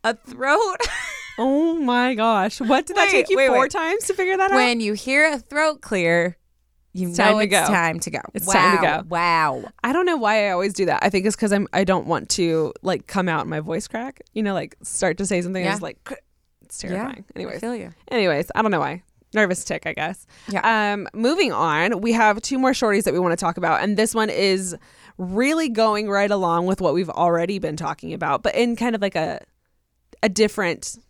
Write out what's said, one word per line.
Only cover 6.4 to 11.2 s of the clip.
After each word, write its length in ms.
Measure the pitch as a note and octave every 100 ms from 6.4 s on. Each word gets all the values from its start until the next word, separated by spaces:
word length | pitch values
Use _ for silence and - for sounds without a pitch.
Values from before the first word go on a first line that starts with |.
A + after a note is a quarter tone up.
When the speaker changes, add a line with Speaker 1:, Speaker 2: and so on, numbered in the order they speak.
| _ _ _ _ _
Speaker 1:
you 160 | F#3 F3+
Speaker 2:
It's 100 | F3
Speaker 1:
know 60 | G#3
Speaker 2:
time 120 | G#3+
to 60 |
Speaker 1:
it's 80 | G#3 F#3+ -
Speaker 2:
go. 40 |
Speaker 1:
time 260 | G3 E3 E3
to 80 | E3+
go. 80 | - -
Speaker 2:
It's 120 | G#3 E3+
Speaker 1:
Wow. 60 |
Speaker 2:
time 220 | G3 F#3 F3
to 40 | E3 D#3
go. 40 | E3
Speaker 1:
Wow. 560 | E3+ F3 E3 D#3 B2+ - _
Speaker 2:
I 120 | A#3
don't 120 | D#4+ F4+
know 120 | D#4+
why 300 | A3 A3 G3+
I 40 |
always 220 | F3+ G3
do 120 | F#3+ F3+
that. 120 | D3
I 80 | G3
think 160 | G3